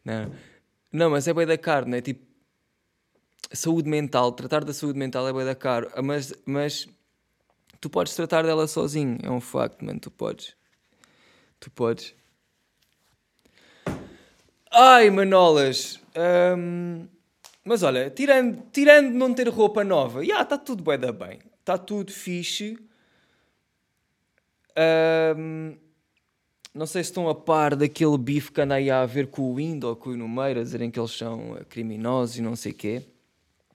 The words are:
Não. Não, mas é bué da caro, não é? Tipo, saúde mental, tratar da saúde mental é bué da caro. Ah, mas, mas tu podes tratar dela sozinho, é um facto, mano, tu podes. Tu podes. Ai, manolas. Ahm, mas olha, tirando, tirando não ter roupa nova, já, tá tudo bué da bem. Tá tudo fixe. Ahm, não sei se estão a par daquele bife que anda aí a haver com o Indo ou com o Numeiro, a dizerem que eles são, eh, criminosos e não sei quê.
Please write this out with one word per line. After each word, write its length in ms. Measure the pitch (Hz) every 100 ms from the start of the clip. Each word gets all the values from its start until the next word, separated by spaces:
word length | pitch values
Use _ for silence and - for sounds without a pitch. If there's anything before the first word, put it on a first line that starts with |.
Não. 280 | - 113 107 - - _ _ _ _
Não, 180 | 151 165
mas 180 | 143 135
é 60 |
bué 120 | 165 160
da 120 | 160
caro, 300 | 165 147 123
não 100 | 123
é? 40 |
Tipo, 240 | 139 123 _ _ _ _ _ _ _ _ _ _ _ _ -
saúde 360 | - 165 165 151
mental, 420 | 151 143 127 123
tratar 320 | 123 - 151
da 100 | 147
saúde 240 | 139 147 139
mental 300 | 135 127 131
é 60 |
bué 120 | 131 131
da 100 | 131
caro. 360 | 131 120 117
Ah, 80 | -
mas, 320 | 135 147 135 - -
mas 420 | 139 147 - - _ _ _ _ _ _ _ _ _
tu 100 | 156
podes 260 | 185 170 -
tratar 280 | 160 165
dela 240 | 160 160 156
sozinho, 500 | 165 147 151 139 117
é 80 | -
um 120 | 123
facto, 420 | 123 131 117 -
mano, 160 | 52 50
tu 120 | -
podes. 440 | - 55 55 - _ _ _ _ _ _ _ _ _ _ _
Tu 100 | -
podes. 440 | - 117 117 - - _ _ _ _ _ _ _ _ _ _ _ _ _ _ _ _ - - - - _ _ _ _ -
Ai, 380 | 233 262 254 214
manolas. 920 | 196 190 190 175 151 135 - - - _ 165
Ahm, 920 | 175 175 180 180 175 175 175 170 170 _ _ _ - _
mas 200 | - 233
olha, 260 | 170 127 135
tirando, 540 | - 285 269 247 - -
tirando 400 | - 285 294 277
não 220 | 240 262
ter 160 | 247 240
roupa 340 | 214 208 214
nova, 400 | 202 175 127 123
já, 200 | 165 415 -
tá 120 | 285
tudo 260 | - 226
bué 140 | 165 139
da 140 | 123
bem. 280 | 104 92 - - _ -
Tá 120 | 180
tudo 340 | 185 208 196
fixe. 680 | - - 175 170 - 208 226 - _ _ _ _ _ _ _ _ _ _ _ _ _ _ _ _ _ _ -
Ahm, 1000 | 160 160 160 160 160 156 160 160 160 156 _ _ _ _ _ _ _ _ -
não 120 | 143 156
sei 180 | 185
se 60 | 175
estão 180 | - 170
a 80 | 151
par 400 | - 156 147 143
daquele 420 | 147 147 160 147
bife 340 | 123 143 135
que 100 | -
anda 140 | 143 139
aí 140 | 139
a 120 | 131
haver 260 | 127 127 135
com 260 | - 135
o 60 | 127
Indo 280 | 160 160 123
ou 80 | 117
com 160 | 131
o 60 | 123
Numeiro, 420 | 113 120 135 123
a 40 |
dizerem 260 | 117 120 120
que 100 | 117
eles 120 | 117
são, 460 | - 117 113 113 110
eh, 80 | -
criminosos 720 | 120 113 107 113 127 120 120
e 40 |
não 140 | 113 113
sei 180 | -
quê. 300 | - 104 120 - _ _ _ _ _ _